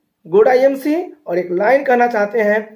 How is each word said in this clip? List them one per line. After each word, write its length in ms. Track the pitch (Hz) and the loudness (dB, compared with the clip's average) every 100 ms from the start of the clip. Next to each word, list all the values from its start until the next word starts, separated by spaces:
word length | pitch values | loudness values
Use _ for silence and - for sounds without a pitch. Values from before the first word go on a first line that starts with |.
| _ _ 165 | _ _ -2
गुड 220 | 190 240 | 2 4
आईएमसी। 480 | 254 269 269 302 320 349 - - | 4 2 0 -4 -4 -4 -14 -6
और 120 | 175 | -6
एक 120 | 175 | -4
लाइन 320 | 175 208 277 | -2 2 0
कहना 220 | 277 247 240 | 2 0 0
चाहते 320 | 226 208 226 | 0 -2 -2
हैं 220 | 208 214 214 | 0 -2 -4